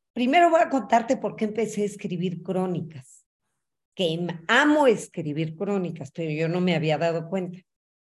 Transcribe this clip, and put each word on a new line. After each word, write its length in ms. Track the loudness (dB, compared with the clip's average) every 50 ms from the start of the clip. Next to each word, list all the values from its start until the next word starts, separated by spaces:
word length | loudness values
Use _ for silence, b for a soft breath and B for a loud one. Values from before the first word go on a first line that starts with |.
| _ _ -4
primero 380 | -2 0 4 6 6 6 6
voy 100 | 6 4
a 80 | 2 2
contarte 480 | 0 -2 0 2 2 2 2 2 -2
por 200 | -2 -2 -6 -6
qué 80 | -4 -4
empecé 360 | -4 -2 -2 -4 -2 -2 -2 -4
a 40 |
escribir 560 | -4 -4 -6 -8 -8 -6 -4 -4 -4 -4 -6 -6
crónicas, 840 | -6 -4 -2 -2 -2 -2 -4 -6 -8 -12 -16 -18 _ -20 _ _ _ _ _ _ _ _ _ _ _ _ _ _ _ _
que 180 | -2 -2 -2 -2
m-, 300 | -2 -4 -6 -6 -6 -2 2
amo 380 | 4 4 6 6 6 6 6
escribir 720 | 4 4 2 0 -10 -8 -6 -6 -4 -2 -4 -4 -4 -4
crónicas, 540 | -6 -4 -2 -2 -2 -2 -4 -6 -10 -12 -14 _
pero 180 | -8 -6 -6
yo 180 | -4 -2 -2 -2
no 120 | 0 0
me 140 | 2 2 2
había 240 | 2 2 0 0 2
dado 300 | 0 0 -2 -2 -4 -6
cuenta. 280 | -6 -6 -6 -6 -10 -14 -18 _ _ _ _ _ _ _